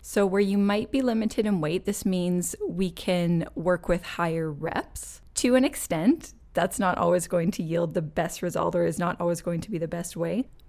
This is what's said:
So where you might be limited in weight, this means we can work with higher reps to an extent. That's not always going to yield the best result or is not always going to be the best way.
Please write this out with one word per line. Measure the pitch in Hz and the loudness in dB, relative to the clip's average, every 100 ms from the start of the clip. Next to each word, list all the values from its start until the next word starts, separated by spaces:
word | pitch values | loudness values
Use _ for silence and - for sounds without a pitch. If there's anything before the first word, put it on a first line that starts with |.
So | - 208 | -2 2
where | 196 196 | 4 4
you | 196 202 | 4 4
might | 202 208 247 | 2 2 0
be | 269 | 0
limited | 254 226 220 - 214 | 2 2 0 0 0
in | 190 | 2
weight, | 156 185 | 0 -2
this | - 202 190 | -2 -2 0
means | 185 175 180 175 - | 0 2 0 -2 -4
we | 403 175 190 | -4 -2 -2
can | - - 180 170 170 - - | -2 0 2 2 2 0 -2
work | 170 175 - | 0 0 2
with | 170 | -2
higher | - - 170 165 160 | -2 -2 -2 -2 -4
reps | 143 156 - - - - - - | -4 -4 -4 -6 -10 -14 -16 -12
to | - 240 254 | 0 4 4
an | |
extent. | 269 - - 165 190 339 - - - | 4 0 -2 2 4 2 0 -20 -6
That's | - 185 - | -2 0 0
not | 185 - | 0 2
always | 170 180 170 | 2 2 2
going | 175 170 | 0 0
to | - | -2
yield | 160 165 170 | -2 0 0
the | 175 | -2
best | 151 175 160 - | -2 -2 -4 -2
result | 175 175 170 175 | -4 0 0 2
or | 170 | 0
is | 165 | 0
not | 175 - | -2 0
always | 170 170 | -2 -2
going | 180 170 | -2 -4
to | 165 | -4
be | 180 | -6
the | 160 | -4
best | 170 170 - | -6 -8 -6
way. | 165 190 - - | -4 -2 -4 -10